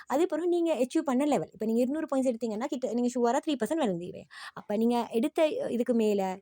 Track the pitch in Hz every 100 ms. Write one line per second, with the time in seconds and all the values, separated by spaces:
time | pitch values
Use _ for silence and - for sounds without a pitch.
0 | - 262 359 311 349 349 330 269 254 320
1 | 302 247 302 240 - - 220 226 247 302
2 | 311 269 262 226 233 208 269 277 233 233
3 | 247 247 240 269 320 277 214 330 254 175
4 | 180 - - - - - - 208 226 240
5 | 226 226 285 - 311 240 - 233 240 233
6 | 214 202 190 185